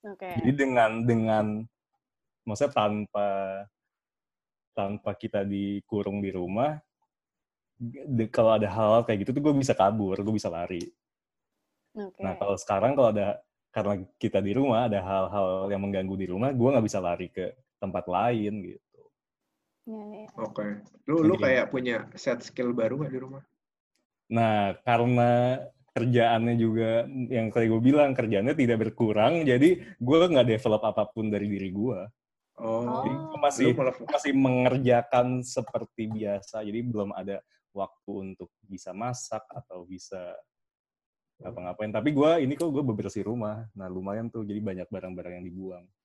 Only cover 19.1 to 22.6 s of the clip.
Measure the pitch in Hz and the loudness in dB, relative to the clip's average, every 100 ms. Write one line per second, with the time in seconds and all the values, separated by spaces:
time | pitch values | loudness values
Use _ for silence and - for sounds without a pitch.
19.1 | _ _ _ _ _ _ _ - 220 208 | _ _ _ _ _ _ _ -16 -14 -14
20.1 | 214 214 - 110 - 104 104 - _ - | -16 -18 -12 -10 -8 -8 -10 -14 _ -4
21.1 | 160 156 - 139 131 110 135 127 113 107 | 2 4 4 4 2 2 -2 -2 -4 -6
22.1 | - - 123 - - | -8 -4 -4 -6 -6